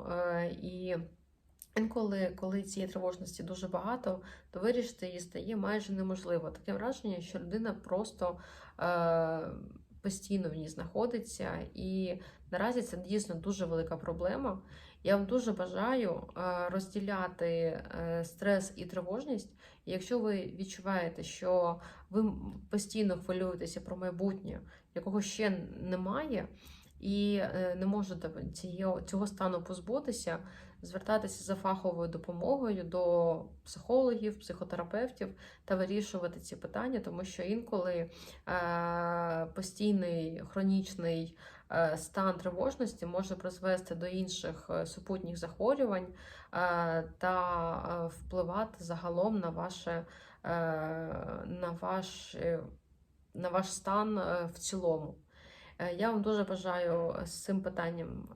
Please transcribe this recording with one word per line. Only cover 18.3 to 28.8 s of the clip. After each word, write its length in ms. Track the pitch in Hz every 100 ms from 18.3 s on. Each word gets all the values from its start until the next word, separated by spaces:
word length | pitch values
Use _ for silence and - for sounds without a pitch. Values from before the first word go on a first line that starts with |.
| - 202 196 190 -
і 100 | 175
тривожність. 680 | 185 180 208 285 226 - - - - -
І 60 |
якщо 280 | 185 185 247
ви 160 | 214 196
відчуваєте, 880 | 185 170 190 - 185 190 170 -
що 560 | 165 - 185 180 175 170 - - -
ви 100 | 196
м-, 420 | 220 - 202 190 -
постійно 480 | 208 202 220 208 180
хвилюєтеся 640 | - 185 185 175 170 -
про 160 | - 185
майбутнє, 640 | 185 170 196 196 190 - - - _ -
якого 260 | 185 202
ще 280 | 196 - 214 185 - -
немає, 680 | 180 185 185 226 311 240 - - - - - -
і, 360 | 196 202 208 202
е, 340 | 190 185 185 180
не 60 | 190
можете 440 | 208 196 175 160 160 -
цієї, 340 | - 185 175